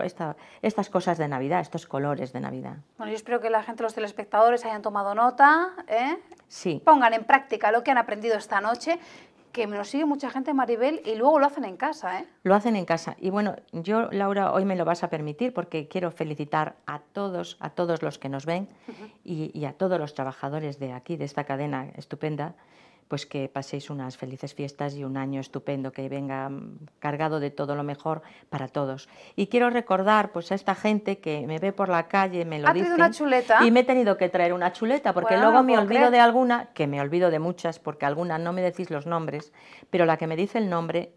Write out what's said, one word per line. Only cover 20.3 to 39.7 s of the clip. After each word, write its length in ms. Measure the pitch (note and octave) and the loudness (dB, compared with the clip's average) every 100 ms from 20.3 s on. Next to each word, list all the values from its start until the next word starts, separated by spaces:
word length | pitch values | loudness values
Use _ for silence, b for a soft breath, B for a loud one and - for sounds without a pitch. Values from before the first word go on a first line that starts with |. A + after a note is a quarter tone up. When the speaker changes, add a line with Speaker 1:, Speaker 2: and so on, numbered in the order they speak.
| C3 C#3 D3+ D3+ C#3+ | -6 -8 -6 -8 -8
Speaker 1:
de 140 | C3+ | -10
aquí, 240 | B2+ - E3 | -10 -10 -8
de 80 | C#3+ | -6
esta 180 | - | -6
cadena 460 | C#3+ C3+ D3 C3+ C3+ - | -6 -6 -4 -6 -8 -14
estupenda, 560 | - D3 D#3 D3+ D3+ - b b b b _ | -14 -8 -6 -6 -8 -12 b b b b _
pues 160 | C#3+ - | -10 -8
que 240 | D3 C3+ | -8 -6
paséis 400 | C#3 C3+ C#3+ - | -8 -8 -10 -10
unas 260 | C#3+ C3 - | -10 -10 -10
felices 380 | C3 C3 C#3 | -14 -12 -14
fiestas 420 | - C#3+ C#3+ C#3+ C#3+ | -10 -10 -6 -8 -6
y 80 | |
un 140 | C3+ C3+ | -8 -6
año 240 | C3+ C#3 | -6 -6
estupendo, 500 | C3 C3+ C#3 C#3 C3 | -8 -10 -6 -6 -6
que 160 | C3 C3+ | -8 -8
venga, 400 | C#3 C#3 C3+ C3+ | -8 -6 -6 -8
mm, 300 | C#3 - - D3+ _ | -10 -14 -18 -20 _
cargado 420 | D3 D3 D#3+ D#3 | -6 -2 -2 -2
de 80 | C#3+ | -4
todo 240 | C#3+ C#3+ D3 | -4 -6 -4
lo 80 | |
mejor 380 | C#3+ C#3+ D#3+ D#3 B B _ | -6 -6 -6 -6 B B _
para 200 | C#3+ C3 | -8 -6
todos. 400 | D3+ C3+ C3+ - B B - | -4 -4 -6 -14 B B -4
Y 120 | G3 | 0
quiero 220 | A#3+ A#3+ | 2 2
recordar, 600 | A#3+ A#3 F#3+ F#3+ G#3+ G3+ | 2 0 0 4 4 2
pues, 180 | E3+ E3+ | -4 -4
a 20 | G3 | -4
esta 200 | - F#3+ | -2 -2
gente 440 | G#3+ G#3+ G#3 G3 | 0 0 -2 -6
que 260 | - D3+ C#3 | -4 -6 -4
me 140 | D#3 | -4
ve 140 | F#3+ | -4
por 160 | G3 F#3+ | -2 0
la 180 | E3+ E3 | 0 0
calle, 380 | G3 F#3+ F3+ E3 | 0 0 -2 -4
me 140 | D#3 | 0
lo 100 | D3 | 2
Speaker 2:
¿Ha 20 | |
traído 140 | F4 F4 | 2 2
Speaker 1:
dice, 40 | F4 | 4
Speaker 2:
una 160 | E4+ | 4
chuleta? 540 | A3+ D4 B3+ B3 A3+ A#3 | 4 2 2 6 6 8
Speaker 1:
y 60 | |
me 100 | A#3+ | 6
he 20 | |
tenido 320 | B3+ B3+ A3+ F#3+ | 6 4 4 2
que 140 | F3+ | 0
traer 240 | F3+ F3 | 2 2
una 180 | F3+ F3 | 2 -2
chuleta, 420 | - A3+ G#3+ A3+ | -2 -2 0 0
porque 200 | F3+ A3+ | 0 2
Speaker 2:
Bueno, 160 | F#3+ G#3+ | 4 8
Speaker 1:
luego 80 | B3 | 8
Speaker 2:
no 60 | C4 | 8
Speaker 1:
me 80 | |
Speaker 2:
puedo 80 | A3+ | 4
Speaker 1:
olvido 180 | G3+ A#3 | 4 6
Speaker 2:
creer. 80 | B3 | 6
Speaker 1:
de 80 | A#3+ | 8
alguna, 480 | A#3 A#3 B3+ A#3+ - | 8 8 4 2 -2
que 140 | - D3 | -4 -2
me 140 | C#3+ | 0
olvido 300 | C#3+ E3+ F3+ | -2 2 2
de 80 | D#3 | 2
muchas, 400 | E3 F3 - D#3+ | -2 -4 -6 -6
porque 260 | - D3 C#3+ | -10 -4 -2
alguna 320 | D3 F3 D#3+ | -2 -4 -4
no 160 | E3+ | -4
me 80 | F3+ | -2
decís 280 | F3+ E3+ F3+ | -4 -4 -6
los 160 | D3+ D3 | -6 -4
nombres, 460 | E3+ D#3 D3 - B B | -4 -4 -8 -12 B B